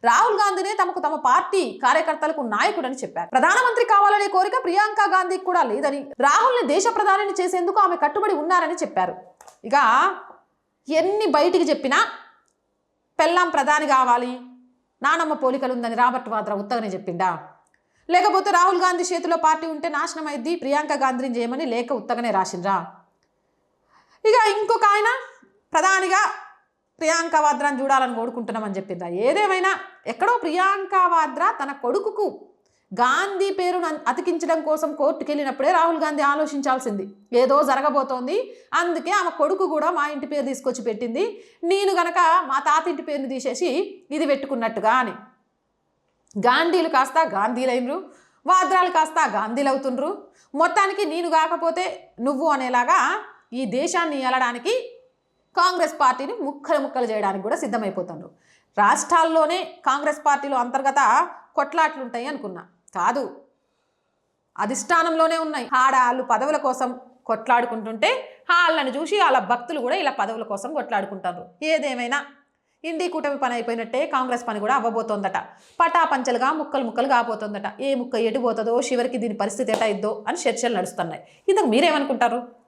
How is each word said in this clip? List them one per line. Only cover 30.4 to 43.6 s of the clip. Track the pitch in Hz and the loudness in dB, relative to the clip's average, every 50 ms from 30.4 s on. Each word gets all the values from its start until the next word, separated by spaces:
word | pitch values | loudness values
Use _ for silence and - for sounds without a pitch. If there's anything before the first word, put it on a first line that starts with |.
| - | 0
ప్రియాంక | 339 302 359 370 392 392 392 392 359 392 | -2 -2 0 2 2 0 -2 -4 -2 2
వాద్రా | 381 359 349 339 330 311 294 254 277 339 403 - - 285 | 2 2 4 4 2 0 0 -2 0 0 0 0 -2 -6
తన | 269 277 | -8 -8
కొడుకుకు | 277 - 240 247 403 403 440 - 392 415 330 - - - _ _ _ _ _ _ _ _ _ 196 | -6 -4 -2 -2 0 -2 -2 -4 -2 -4 -4 -4 -8 -20 _ _ _ _ _ _ _ _ _ -2
గాంధీ | 196 240 247 269 320 381 392 403 370 392 392 | 0 2 2 2 2 0 -2 -2 -2 -2 -2
పేరును | 381 381 359 359 359 359 339 | 0 -2 -2 0 0 0 -2
అన్-, | 320 311 294 - 233 | -4 -6 -4 -2 -2
అతికించడం | 240 247 359 359 339 330 349 294 330 320 311 | -2 -2 -2 -2 -2 -2 0 0 0 0 0
కోసం | 302 302 311 320 302 - | -2 -2 -2 -2 -4 -2
కోర్టుకు | - 294 294 320 - 262 - | 0 0 0 0 -2 -4 -4
వెళ్ళినప్పుడే | 294 294 294 277 254 - 269 302 370 | -4 -2 -2 -4 -2 0 2 2 4
రాహుల్ | 339 330 339 330 311 | 4 4 2 2 0
గాంధీ | 311 302 302 285 294 | -2 -2 0 0 2
ఆలోచించాల్సింది, | 277 285 294 311 302 294 285 269 285 262 262 262 247 208 196 185 - - _ _ _ 240 | 2 2 2 0 -2 -2 -4 0 0 0 0 -2 -4 -6 -6 -8 -10 -12 _ _ _ 2
ఏదో | 247 262 254 277 285 302 | 2 4 6 4 4 4
జరగబోతోంది, | 269 269 262 277 294 262 285 262 262 254 254 247 254 349 440 523 - - - - _ - | 4 2 2 2 2 2 0 0 0 -4 -6 -4 -2 -2 -2 -4 -4 -10 -20 -16 _ -2
అందుకే | 320 339 349 339 339 339 320 | -2 0 0 -2 -2 -2 0
ఆమె | 392 415 359 349 | 0 0 0 -2
కొడుకు | 320 - 302 294 381 381 381 | 0 0 0 0 2 0 0
కూడా | 320 320 302 294 330 | 0 0 0 0 0
మా | 359 320 285 | 0 0 -2
ఇంటి | 294 302 277 254 | -4 -4 -8 -8
పేరు | - 294 294 262 | -6 -4 -4 -4
తీసుకొచ్చి | 269 269 269 - 262 240 - 208 | -4 -6 -4 -4 -6 -6 -4 -6
పెట్టింది, | 233 214 208 240 233 226 277 392 466 415 - - - _ _ - | -6 -6 -4 -6 -6 -2 -2 -4 -4 -4 -10 -20 -20 _ _ -2
నేను | 339 381 392 403 392 381 | 0 0 2 2 0 2
గనక | 359 349 349 339 381 359 320 320 370 339 | 0 0 0 2 2 4 4 4 2 2
మా | 269 262 277 | 0 -2 -2
తాత | - 311 294 320 320 349 | 2 2 2 2 2 0
ఇంటి | 339 285 311 | -4 -4 -6
పేరుని | - 294 285 269 262 | -6 -6 -6 -4 -6
తీసేసి | 269 262 254 277 - - | -6 -6 -4 -6 -4 -2